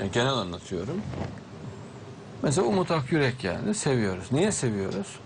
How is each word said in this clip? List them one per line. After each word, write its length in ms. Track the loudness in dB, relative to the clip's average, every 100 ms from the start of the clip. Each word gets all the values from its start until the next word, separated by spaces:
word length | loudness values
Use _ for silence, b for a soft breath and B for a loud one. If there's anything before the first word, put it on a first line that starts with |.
e, 60 | 0
genel 200 | 2 2
anlatıyorum. 680 | 2 0 -4 -4 -4 -2 -4 -4 -6 -6 -8 -12 -12 -12 -12 -14 -14 -14 -14 -14 -4
Mesela 240 | 2 4 4
Umut 240 | 4 4
Akyürek 540 | 2 2 4 4 2
yani, 300 | -2 0 0
seviyoruz. 580 | 0 2 4 2 0 0
Niye 200 | 2 4
seviyoruz? 540 | 2 0 0 0 -2 -4 -10